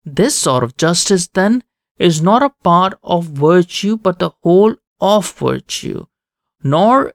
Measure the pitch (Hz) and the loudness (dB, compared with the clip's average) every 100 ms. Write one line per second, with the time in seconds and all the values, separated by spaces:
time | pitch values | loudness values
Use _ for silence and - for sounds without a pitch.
0 | 160 139 226 - 160 127 120 - 160 175 | -10 -2 -2 0 -2 -2 -2 -2 -2 -2
1 | - 190 - 190 196 247 - _ _ _ | 0 -2 -2 -2 0 0 -4 _ _ _
2 | 175 156 170 233 277 - 180 170 185 - | 0 2 2 2 0 -2 0 2 0 -4
3 | - 175 170 139 151 180 175 - 196 220 | -4 -4 -4 -2 2 4 2 -4 -4 -2
4 | 190 175 170 - 165 180 214 254 _ _ | -4 -4 -6 -4 2 4 4 0 _ _
5 | 190 214 175 - 131 131 - - - - | 0 0 -2 -6 -6 -6 -8 -12 -10 -12
6 | - _ _ _ _ _ 135 151 208 262 | -14 _ _ _ _ _ -2 0 2 2
7 | 277 | -2